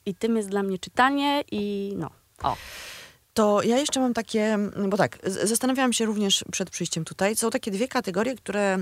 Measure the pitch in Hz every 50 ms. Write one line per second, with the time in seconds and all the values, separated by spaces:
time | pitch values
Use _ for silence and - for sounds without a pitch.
0 | - 202 180 - - 226 233 220 202 196 190 202 196 196 190 180 - 185 - -
1 | 247 269 277 285 277 285 285 294 - - - 208 208 202 202 196 196 202 202 185
2 | 156 - - _ _ _ _ - - 131 - - - - - - - - - -
3 | - - - _ _ _ - - 214 208 208 202 185 208 233 262 302 - - 262
4 | 262 247 233 233 220 - - 220 214 220 214 202 208 196 - - 202 196 196 202
5 | 165 117 - - - - 95 - - 202 233 226 - 254 262 269 262 254 220 -
6 | 226 214 214 208 208 196 185 - - - - - 190 - - - 175 - - 170
7 | 160 - - - 190 202 220 - 226 226 220 254 - 226 190 196 247 254 - 254
8 | - 196 170 185 226 254 262 - - - 196 208 202 196 185 190